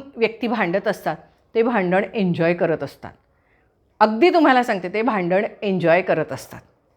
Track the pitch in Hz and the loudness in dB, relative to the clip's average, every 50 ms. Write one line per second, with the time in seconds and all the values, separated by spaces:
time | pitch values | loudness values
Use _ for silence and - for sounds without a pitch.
0 | - - - 240 226 208 226 - 247 233 247 214 202 170 170 202 - 220 190 - | -2 -8 -4 -2 -2 -2 -2 -4 -6 -4 -2 -2 -2 -2 -2 -2 -2 -4 -4 -4
1 | - 175 156 - - _ _ _ _ _ _ 226 226 254 240 - 185 175 180 190 | -4 -6 -8 -8 -12 _ _ _ _ _ _ 0 0 2 0 0 0 2 0 0
2 | 220 220 - 233 196 180 170 147 165 170 175 175 196 170 160 - 143 135 - _ | 0 -2 -4 -2 -2 0 0 0 0 0 0 0 0 -2 -2 -4 -6 -10 -12 _
3 | - 98 - _ _ _ _ _ _ _ _ _ _ _ _ _ _ _ _ _ | -20 -20 -20 _ _ _ _ _ _ _ _ _ _ _ _ _ _ _ _ _
4 | 220 220 220 226 330 359 330 349 294 285 254 254 240 240 214 185 175 180 180 208 | 0 2 4 4 2 4 4 4 4 4 4 2 2 0 -4 -4 -6 -6 -4 -2
5 | 220 254 220 196 180 170 185 196 220 - - - - 202 190 180 170 165 165 180 | -2 -2 -2 -2 -2 0 0 0 0 -2 -6 -8 -4 -2 -2 0 2 4 4 4
6 | 185 - 165 160 151 - 131 127 - - - - - _ _ _ _ _ _ | 4 0 0 -2 -2 -4 -8 -10 -12 -16 -18 -20 -20 _ _ _ _ _ _